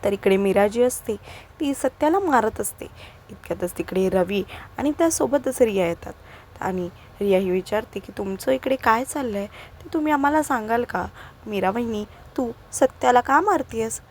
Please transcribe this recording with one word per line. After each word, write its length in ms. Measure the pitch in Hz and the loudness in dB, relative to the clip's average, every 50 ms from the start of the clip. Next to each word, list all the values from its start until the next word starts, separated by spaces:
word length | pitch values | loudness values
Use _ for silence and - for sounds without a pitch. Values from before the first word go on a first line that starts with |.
| - | 0
तर 80 | 214 202 | -2 -2
इकडे 240 | 196 - 202 190 | 2 2 4 4
मीरा 300 | 190 196 196 190 196 202 208 | 4 4 4 4 4 4 2
जी 140 | 202 233 247 | 4 2 2
असते 320 | 254 247 - - - 220 202 - - - - - - - - | 2 2 -2 -6 -6 -8 -8 -8 -16 -20 -20 -20 -20 -8 -4
ती 120 | 330 277 277 | -2 -2 -2
सत्याला 440 | - - 262 - - - 302 330 392 | -2 -2 -4 -2 0 2 2 2 2
मारत 400 | 403 349 285 240 214 220 226 - | 2 4 4 4 4 2 -2 -4
असते. 260 | 214 - - - - - - - - - - - - - | -6 -6 -6 -10 -16 -16 -16 -20 -20 -20 -20 -20 -20 -20
इतक्यातच 460 | - - - - 175 - - 175 - - | -20 -20 -8 -8 -6 -4 -4 -6 -4 -6
तिकडे 300 | 180 - - 185 190 190 | -8 -4 0 0 0 2
रवी 320 | 180 190 180 175 202 202 196 - - - - - - - | 2 2 0 2 0 -2 -2 -4 -10 -18 -18 -14 -8 -2
आणि 140 | 233 285 294 - | -2 -2 2 2
त्यासोबतच 600 | 339 330 320 - - 254 247 285 254 269 254 - 254 | 2 2 2 2 0 2 2 0 0 -2 2 2 2
रिया 240 | 226 202 196 185 | 2 4 0 0
येतात 760 | 170 170 - - - 190 - - - - - - - - - - | 0 -2 -4 -8 -16 -16 -18 -20 -20 -20 -20 -20 -20 -14 -6 -6
आणि 260 | 180 185 185 180 170 - - - - - - | -4 -4 -4 -4 -6 -8 -14 -20 -20 -8 -4
रिया 180 | 202 202 196 185 | 0 2 4 4
ही 120 | 196 185 | 4 2
विचारते 480 | 180 185 185 - - 214 220 - - 302 | 0 0 -2 -2 -4 -4 -4 -4 -10 -12
की, 140 | 294 - 196 - | -12 -12 -10 -8
"तुमचं 340 | 214 190 190 196 - - 269 | -6 -6 -6 -6 -2 0 0
इकडे 240 | 262 - 269 269 262 | 0 0 -2 -4 0
काय 260 | - 240 208 226 262 | 2 2 2 2 0
चाललंय 420 | - - 302 277 240 208 202 202 | -4 -6 -6 -4 -4 -4 -4 -6
ते 420 | 214 - - - - - - - - - | -8 -12 -18 -20 -20 -20 -20 -18 -6 -6
तुम्ही 180 | 330 302 302 302 | -2 0 0 0
आम्हाला 300 | 285 277 285 294 311 302 | 2 2 2 2 2 0
सांगाल 420 | - 277 240 214 214 233 233 196 | 0 -2 -4 -2 -2 0 -2 -2
का? 200 | - - 190 - - - - - - - - - | -2 -4 -4 -4 -4 -10 -14 -20 -20 -20 -18 -12
मीरा 240 | 214 214 196 185 185 | -6 -4 0 0 0
वहिनी, 340 | 196 240 240 226 226 208 214 - - - - - - | 0 0 -2 -2 -2 -4 -6 -8 -12 -20 -20 -10 -6
तू 140 | - 269 233 226 - - - - | -4 -4 -4 -4 -10 -16 -14 0
सत्याला 480 | - - 508 - - - 254 247 247 240 | 2 2 2 2 2 2 4 4 4 4
का 180 | - 269 294 | 4 2 4
मारतीयस?" 600 | 349 427 392 311 262 - - 226 220 226 - - - - | 4 4 2 0 0 -4 -4 -6 -6 -4 -6 -10 -14 -18